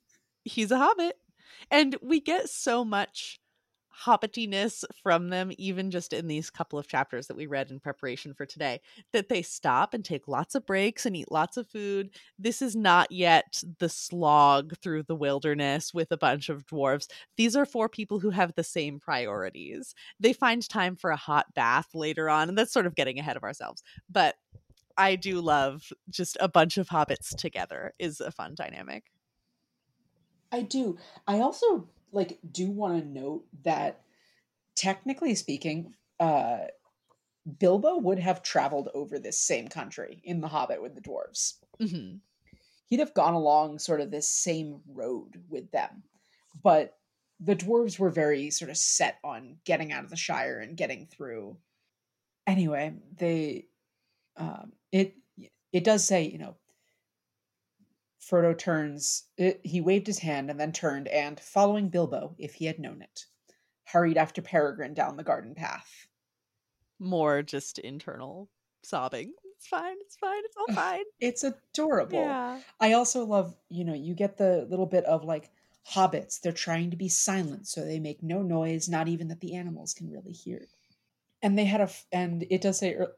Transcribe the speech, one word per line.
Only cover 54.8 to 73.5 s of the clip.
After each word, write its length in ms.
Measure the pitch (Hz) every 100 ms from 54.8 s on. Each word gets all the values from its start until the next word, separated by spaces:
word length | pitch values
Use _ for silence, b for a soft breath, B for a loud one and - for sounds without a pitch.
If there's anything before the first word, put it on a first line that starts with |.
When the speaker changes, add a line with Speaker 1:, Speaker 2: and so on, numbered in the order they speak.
| _
Speaker 2:
it, 240 | 190 190 - _ - - _ _
it 120 | 180
does 200 | 196 214
say, 200 | - 185
you 140 | 156 160
know, 180 | 160 - _ _ _ _ _ _ _ _ _ _ _ _ _ _ _ _
Frodo 360 | - 175 170 165
turns, 680 | - 160 151 147 - - - -
it, 240 | 185 -
he 160 | 170 175
waved 260 | 170 202 202
his 120 | 196
hand 320 | 160 139 139
and 100 | 147
then 120 | 156
turned 360 | 160 156 139 139
and, 320 | 147 147 151
following 480 | - 196 202 208 196
Bilbo, 460 | 175 165 139 151 -
if 160 | 147
he 120 | - 160
had 120 | 160
known 240 | 139 -
it, 240 | - - - _ _ _ _ _
hurried 340 | - 175 170 160
after 240 | 156 -
Peregrine 520 | 170 170 147 143 139
down 220 | 147 139 143
the 80 |
garden 300 | 160 - 117
path. 520 | 165 160 - - - - _ _ _ _ _ _ _ _ _
Speaker 1:
More 440 | 185 175 151 147
just 360 | 147 139 - -
internal 720 | 120 147 - 139 131 180 202 _ _ _
sobbing. 500 | - 156 131 120 190 359 381 -
"It's 100 | -
fine, 300 | 349 349 381
it's 160 | 403 -
fine, 260 | 392 415
it's 120 | 440 415
all 100 | 466
Speaker 2:
Ugh, 60 |
Speaker 1:
fine." 300 | 202 - 370 415 _
Speaker 2:
it's 260 | 240 240
adorable. 760 | 277 - _ - 311 220 - -
Speaker 1:
Yeah. 400 | 302 262 247 254 - _
Speaker 2:
I 140 | 220
also 320 | 233 247 254
love, 320 | 220 202 175